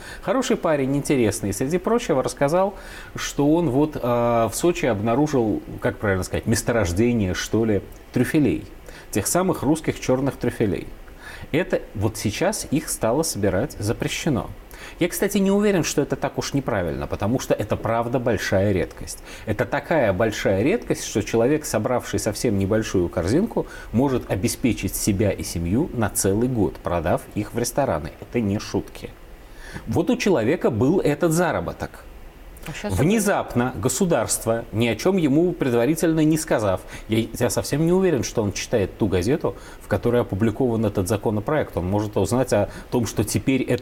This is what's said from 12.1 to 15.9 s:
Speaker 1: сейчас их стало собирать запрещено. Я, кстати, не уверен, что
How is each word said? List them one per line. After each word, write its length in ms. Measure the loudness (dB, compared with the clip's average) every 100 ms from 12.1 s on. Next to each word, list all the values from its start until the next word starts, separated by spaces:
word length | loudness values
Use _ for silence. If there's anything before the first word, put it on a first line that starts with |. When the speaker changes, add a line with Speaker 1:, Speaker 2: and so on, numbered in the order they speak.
| -2
Speaker 1:
сейчас 500 | -4 0 0 -2 -2
их 180 | -4 -2
стало 340 | -2 0 0
собирать 540 | 0 0 0 0 -2 -4
запрещено. 680 | -4 -2 -4 -4 0 0 -2 -10 -16 -18 -12 -4
Я, 100 | -2
кстати, 280 | 0 0 2
не 120 | 2
уверен, 320 | 4 4 2
что 180 | 0